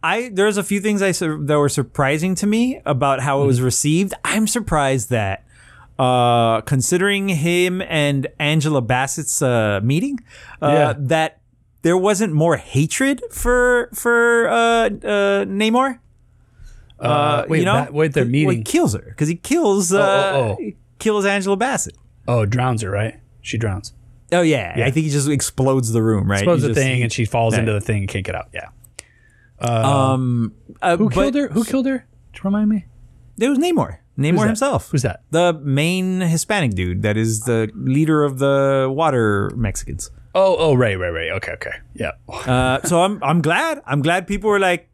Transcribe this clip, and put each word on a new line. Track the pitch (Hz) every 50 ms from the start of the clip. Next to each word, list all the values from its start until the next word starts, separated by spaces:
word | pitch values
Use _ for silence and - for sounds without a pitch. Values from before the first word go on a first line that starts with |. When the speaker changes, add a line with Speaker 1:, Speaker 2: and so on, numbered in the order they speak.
Speaker 1:
I, | - 160 185 226 247 247
there's | 202 185 202 214 208
a | 208
few | 190 - 202 202
things | 185 214 208 202
I | 196 196
sur-, | 165 - 185 160 151 151 147
that | 139 151 147
were | 147 139
surprising | - - 131 - - - 143 131 147 156 165 185 185
to | 170 -
me | 208 214 226 240 254 262 - -
about | - 143 123 143 139 135 131
how | 127 147 139 139
it | 143
was | 139 127 120
Speaker 2:
Mm-hmm. | 127
Speaker 1:
received. | 127 113 - - 147 156 170 202 190 - - -
I'm | - - 214 220
surprised | 214 - 247 208 - 170 151 139 135 131 131 101 -
that, | 123 113 104 95 98 - _ _ - - - - - - - - - -
uh, | 135 127 127 123 120 120 120 120 117 113 113 107
considering | 110 - 143 131 123 - 180 175 185 202 202 196 196 196
him | 185 147 143 170 175 175 180 180 180 185
and | 185 - 165 156 147 143 143 139 127 - - _
Angela | 151 147 156 160 143 156 151 135
Bassett's, | 117 107 127 123 135 135 - - 147 - - -
uh, | 143 127 123 117 110 104 104 98
meeting, | 104 123 139 165 233 285 285 233 - - - - - - - -
uh, | 156 147
Speaker 2:
Yeah. | 147 160 147 151 139 143
Speaker 1:
that | 143 131 165 160 160 156 - _ _ _ _ _ _ _ _ _
there | - 165 175 185
wasn't | 185 208 208 180 226 196
more | 156 147 160 170 156
hatred | - - - - 135 151 160 - - 262 269 277 254 - 466
for, | - - - 240 247 247 247 247 247 240 240 -
for, | - - - 240 233 233 233 233 233 233 233 -
uh, | 233 233 233 233 233 233 226
uh, | 208 208 - - - 208 202 202 196 202 196 196
Namor. | 190 196 196 214 220 220 247 262 269 254 254 _ _ _ _ _ _ _ _ _ _ _ _ - - - - - - - -
Speaker 2:
Uh, | 87 123 147 147 147 151 147 143 - -
wait, | 160 160
Speaker 1:
you | 175
know, | 190 208
Speaker 2:
that, | 240 - - 143
wait, | 147 156 160
they're | 139 151 127
Speaker 1:
Well, | 120
he | 127 143 156
Speaker 2:
meeting. | 139 - 117 107
Speaker 1:
kills | - - 330 339 196 101
her | - - - -
'cause | - 151 151
he | 175
kills, | 170 - - 277 349 320 214 196 202 185 170
Speaker 2:
Oh, | 190 202
oh, |
Speaker 1:
uh, | 202 196 196 196 196 196 185
Speaker 2:
oh. | 139 123 110 95 -
Speaker 1:
he | - 107 - - _ _ _ _
kills | - 220 208 208 190
Angela | 202 196 202 185 196 196
Bassett. | 190 233 269 262 - - - - _ _ _ _ _ - -
Speaker 2:
Oh, | 120 117 107
drowns | 98 113 123 127 127 120 107
her, | 110 95
right? | 98 101 107 110 - - - _ _ -
She | - - -
drowns. | 113 117 107 95 98 - - - - - - - - _ -
Speaker 1:
Oh | 170 180
yeah. | 175 160 151 127 98 85 85 -
Speaker 2:
Yeah. | 120
Speaker 1:
I | 135
think | 120 160 160
he | 156
just | 139 147 135 147
explodes | 147 135 - - - - 131 135 135 131 120 110
the | 110 117
room, | 110 113 110 101 101 98
right? | 101 98
Speaker 2:
Explodes | 101 180 175 160
Speaker 1:
He | - 143
Speaker 2:
the | 110
Speaker 1:
just, | 143 135
Speaker 2:
thing, | 131 131 123
Speaker 1:
he, |
Speaker 2:
and | 123 117
she | - - 120
falls | 107 - 117 117 113 113
Speaker 1:
yeah. | 113
Speaker 2:
into | 113 113
the | 107 104
thing | 101 - 107 101
and | 98 95
can't | - 101 92
get | - 90
out. | 90 - -
Yeah. | - - - - - - - - _ - _ _ _ _ _ _ _ _ _ _ _ -
Uh, | - 120 120 113 113 135 143 139 135 131
Speaker 1:
Um, | 131 131 131 123 123 120 117 104 - - - - - -
uh, | - 175 170
Speaker 2:
who | 170 214 220
Speaker 1:
but | 117
Speaker 2:
killed | 185 226 277 247
her? | 285 285 -
Who | - 220 226
killed | - - 269 247
her? | 269 269 247 - _ _ _ _ - -
To | - -
remind | 190 196 208 214 208
me. | 214 202 - - - - - - - - - - - -
Speaker 1:
It | 214 269
was | 285 254
Namor. | 320 359 349 254 127 - 85 - _ _ _ -
Namor | 135 151
Speaker 2:
Who's | 175 190
that? | 214
Speaker 1:
himself. | 208 226 214 262 285 240 - - -
Speaker 2:
Who's | - 139
that? | 117 123 - - _ _
Speaker 1:
The | 151 165 175 175 165 156
main | 135 143 135 143 151 170 180 185 185 185 185 185
Hispanic | 185 170 165 160 - - 214 202 160 120 101
dude | 92 92 90 90 95
that | 101 104 104
is | 110 110 113 110 107
the | 110 123 117 113 110 107 -
leader | - 131 131 131 147 160 156 156 151
of | 147 143 135 127
the | 139 139 139 139 139 135 135 135 131 131 135
water | 143 165 156 135 123 113 107 104 98 101 - -
Mexicans. | - 113 101 92 - - - 69 - - - - - - - -
Speaker 2:
Oh, | 185 190 190 180 -
oh, | 165 156 139
right, | 123 127 110 98 92
right, | 90 87
right. | 82 82 82 80
Okay, | 87 95 - -
okay. | 80 - - - - - - - -
Yeah. | - - 76 - - _ -
Speaker 1:
Uh, | - - - - 127 127 127 127 127 135 -
so | 151 175 165
I'm, | 175 196 208 - -
I'm | 139 156 175
glad. | 147 156 170 214 311 330 311 277 -
I'm | - 135 147
glad | 131 160 175 190 180 -
people | 202 196 196 214
were | 208 202
like | 196 185 175 170 - _